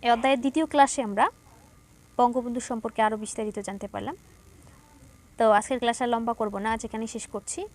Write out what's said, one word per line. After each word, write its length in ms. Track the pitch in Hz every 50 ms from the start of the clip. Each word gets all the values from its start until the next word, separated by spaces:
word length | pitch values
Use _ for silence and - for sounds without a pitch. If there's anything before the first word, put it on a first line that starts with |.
| -
এ 20 | 240 233
অধ্যায়ের 240 | 233 233 269 269 269 240
দ্বিতীয় 220 | 277 254 311 320 311
ক্লাসে 280 | - 294 277 262 - - 247 214
আমরা 180 | 202 202 247 381 - - _ - - - - - - - - _ - _ - - - -
বঙ্গবন্ধু 440 | 247 240 240 254 233 247 240 254 - -
সম্পর্কে 300 | 254 226 220 233 - - 220 214
আরও 100 | 220 214 214
বিস্তারিত 340 | 208 - - 220 214 202 214 202 -
জানতে 200 | 196 196 202 196 -
পারলাম। 220 | 202 196 226 330 381 - - - - - - - - - - - - - - - - - - - - - - - -
তো 60 | 233 220 214 202
আজকের 220 | 220 - 269 -
ক্লাস 160 | 233 233 233 - 254
আর 60 | 240 240
লম্বা 200 | 233 233 226 233 -
করব 160 | 226 214 208 196 196
না, 60 | 220 226
আজ 60 | 226 - 226
এখানেই 240 | - 220 226 220 -
শেষ 100 | 226 - - -
করছি। 260 | 208 196 - - - 370 427 -